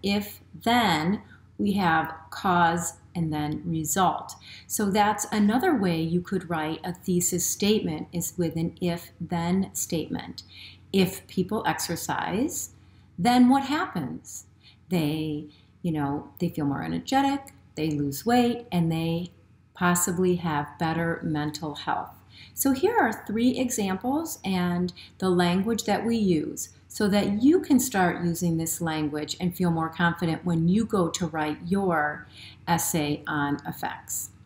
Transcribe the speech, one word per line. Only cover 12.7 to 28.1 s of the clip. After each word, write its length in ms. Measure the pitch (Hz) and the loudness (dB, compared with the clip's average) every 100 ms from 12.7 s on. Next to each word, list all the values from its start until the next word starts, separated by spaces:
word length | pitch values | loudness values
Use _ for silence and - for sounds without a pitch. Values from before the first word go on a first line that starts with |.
| - - - - - | -14 -20 -20 -16 -2
then 300 | 233 247 247 | 2 6 6
what 160 | 269 | 6
happens? 800 | 262 302 359 175 139 165 - - - _ - _ - | 2 -2 -2 -4 -6 -8 -14 -18 -18 _ -20 _ -4
They, 580 | 180 147 156 156 151 147 - _ _ | 0 0 0 -2 -4 -8 -16 _ _
you 120 | 175 | -2
know, 340 | 156 139 147 - - | 0 0 -2 -6 -4
they 100 | 175 | -4
feel 160 | 160 143 | -2 -2
more 180 | 139 | -2
energetic, 680 | 165 165 - 269 277 277 - - - - | -4 -6 0 2 2 0 -6 -20 -14 -4
they 160 | 160 | -2
lose 340 | 147 143 139 220 | -2 -2 -2 2
weight, 420 | 247 240 233 - | 4 4 0 -2
and 180 | 175 165 | 0 2
they 400 | 165 165 170 180 - _ _ _ | 0 0 -2 -6 -14 _ _ _
possibly 640 | - 180 175 - 175 185 175 | -2 2 2 0 0 2 2
have 420 | 170 147 147 - | 0 -2 -4 -2
better 440 | 165 165 165 165 | -2 0 -2 -2
mental 520 | 165 151 151 147 156 143 | -4 -2 -4 -6 -8 -8
health. 360 | - 151 - - - - - | -4 -4 -6 -14 -20 -20 -12
So 180 | - 277 | -2 0
here 260 | 262 381 466 | 2 2 4
are 280 | 254 208 - | 2 0 -4
three 320 | 214 247 - | 2 2 2
examples 840 | 247 - 196 190 247 294 330 - | -2 -2 -2 -2 -2 -2 -4 -6
and 500 | 196 185 180 175 180 - - - | -2 0 0 0 -2 -6 -18 -4
the 100 | 190 | 2
language 560 | 180 175 180 202 226 - | 4 4 4 0 -2 0
that 200 | 202 226 | 0 2
we 120 | 233 | 2
use 520 | 202 160 - - - - - | 4 2 0 -8 -12 -16 -10
so 200 | - 208 | -2 2
that 340 | 202 196 208 | 4 2 4
you 200 | 262 359 | 6 6
can 180 | - 254 | 6 4
start 440 | - 196 175 | 4 2 2